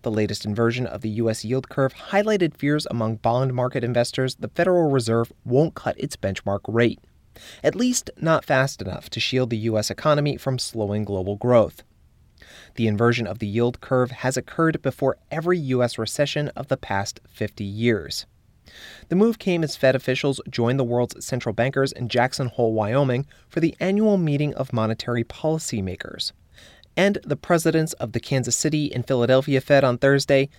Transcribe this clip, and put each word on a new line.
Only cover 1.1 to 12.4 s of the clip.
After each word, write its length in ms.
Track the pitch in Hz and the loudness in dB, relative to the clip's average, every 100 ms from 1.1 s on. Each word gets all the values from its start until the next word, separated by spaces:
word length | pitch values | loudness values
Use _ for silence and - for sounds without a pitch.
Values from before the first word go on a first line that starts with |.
U 180 | 107 113 | -2 -2
S 160 | 110 110 | -2 -4
yield 240 | 131 - | -4 -4
curve 240 | - 135 | -2 -2
highlighted 640 | - - 202 208 208 170 - | -2 -2 0 2 2 0 0
fears 280 | 143 151 - | -2 0 -2
among 240 | 117 110 110 | -4 -2 0
bond 380 | 117 120 135 | 0 2 0
market 320 | 127 123 135 120 | 0 -2 -2 -2
investors 500 | 120 120 - 131 - | 0 0 -2 -4 -4
the 140 | 113 | -8
Federal 420 | - 175 180 160 | 0 2 4 4
Reserve 400 | 135 113 117 117 - - | 2 2 0 0 -6 0
won't 300 | 123 170 - | 2 2 0
cut 220 | - - | -6 -4
its 200 | - - | -8 -4
benchmark 420 | 98 95 - 101 - | -4 -4 -4 -4 -2
rate, 320 | 113 127 - _ _ _ - - - | 2 2 0 _ _ _ -20 -20 -2
at 100 | - | -2
least 360 | 185 254 247 - - | 2 0 0 -6 -4
not 240 | 226 160 | 0 0
fast 380 | - 135 139 - | 2 2 2 -2
enough 280 | 95 - - | -8 -8 -10
to 100 | - | -6
shield 280 | - 127 123 | -2 0 0
the 80 | 113 | 0
U 180 | 113 107 | 0 0
S 120 | 104 | -2
economy 460 | - 156 147 143 135 | -2 2 2 0 -2
from 240 | - 127 | -4 -4
slowing 460 | - 113 104 104 101 | -4 -4 -2 -2 -2
global 320 | 98 92 104 | -4 -4 -2
growth. 460 | 123 120 92 - - _ _ _ _ _ | 4 6 4 -2 -20 _ _ _ _ _